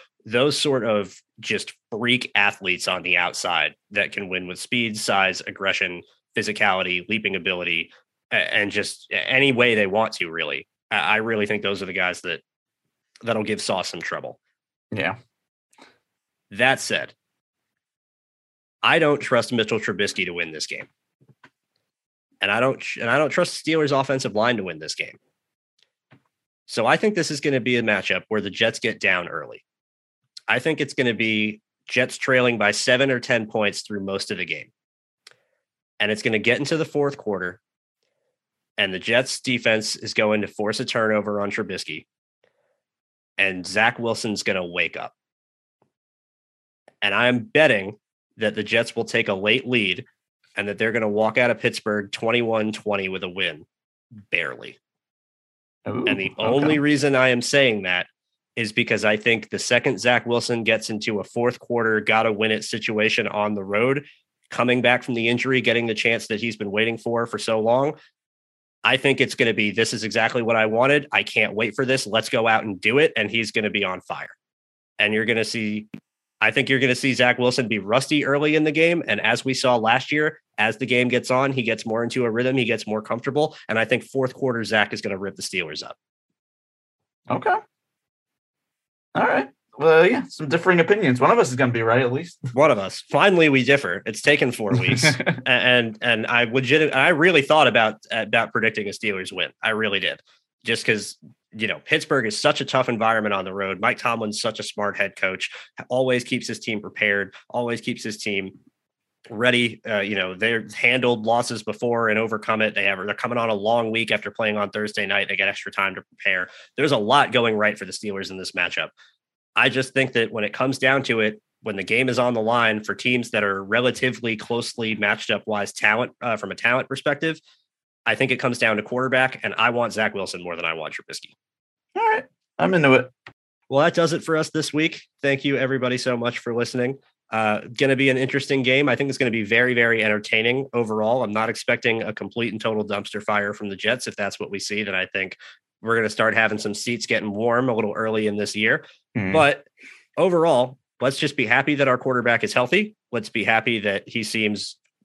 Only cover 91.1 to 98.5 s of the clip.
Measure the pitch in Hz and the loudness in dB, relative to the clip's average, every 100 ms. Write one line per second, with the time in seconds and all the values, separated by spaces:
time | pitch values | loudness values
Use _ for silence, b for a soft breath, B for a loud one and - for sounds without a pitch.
91.1 | 123 151 233 143 127 123 117 113 123 123 | 4 4 6 4 2 0 2 2 4 2
92.1 | 139 175 - 127 120 139 110 95 - - | -2 -6 -10 -4 4 4 4 -2 -8 -2
93.1 | 143 196 175 156 135 123 139 90 95 113 | 4 6 6 6 6 4 2 2 -6 -6
94.1 | 110 147 147 135 117 107 123 - 120 151 | -2 2 2 2 0 0 0 2 2 2
95.1 | 123 - 123 131 123 123 123 113 107 120 | 2 -2 -2 2 4 6 4 2 -2 0
96.1 | 110 113 120 120 131 127 156 156 131 156 | 0 2 2 2 0 4 4 4 4 4
97.1 | 151 175 156 135 156 127 117 110 107 - | 4 6 6 6 6 6 6 2 0 -6
98.1 | 113 107 117 107 | -6 0 0 0